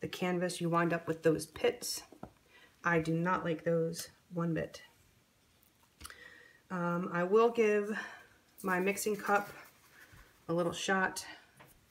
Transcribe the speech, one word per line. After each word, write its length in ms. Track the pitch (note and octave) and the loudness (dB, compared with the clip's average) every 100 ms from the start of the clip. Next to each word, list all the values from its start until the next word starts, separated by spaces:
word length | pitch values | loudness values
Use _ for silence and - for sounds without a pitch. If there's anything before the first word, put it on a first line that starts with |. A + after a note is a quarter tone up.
the 80 | D#3 | -10
canvas, 500 | - F3+ F3 F3+ F3 | -4 -2 0 -2 -2
you 120 | E3+ | 0
wind 240 | E3+ E3+ | 2 2
up 120 | E3+ - | 0 -2
with 160 | D#3+ | 0
those 220 | E3 D#3 | 2 2
pits. 580 | - - A#3+ - - - - - - - _ - - _ | -2 -2 0 0 -6 -8 -12 -18 -20 -20 _ -20 -20 _
I 180 | F3 E3+ | 0 2
do 120 | D#3+ | 2
not 320 | E3 F3 F#3 | 0 0 0
like 200 | E3+ D#3 | -2 -2
those 440 | E3+ E3 E3 E3+ - - - | 0 0 0 -4 -12 -18 -10
one 220 | F3 E3+ | -4 -2
bit. 260 | D#3 - - - _ _ _ _ _ _ _ _ _ _ - - - - - - - - | -2 -4 -10 -20 _ _ _ _ _ _ _ _ _ _ -20 -20 -18 -20 -20 -20 -20 -8
Um, 400 | F#3 F3 F3 F#3 | -2 0 0 -2
I 100 | F3 | 0
will 280 | F3+ G#3+ A#3 | 4 6 6
give 460 | A#3 G#3+ G#3 G#3 G#3 - - - _ _ - | 6 4 4 0 -6 -10 -14 -20 _ _ -8
my 180 | F#3+ F3+ | -2 0
mixing 340 | F#3+ G3+ G#3+ | 0 0 -2
cup 360 | G3+ - G3+ - - - - - - - - - _ - | -2 2 0 0 -12 -20 -20 -20 -20 -20 -20 -20 _ -2
a 60 | |
little 180 | E3+ E3+ | 0 0
shot 540 | E3 - F#3+ F#3 - - - - - - - _ | -2 0 2 0 -4 -12 -16 -20 -20 -20 -20 _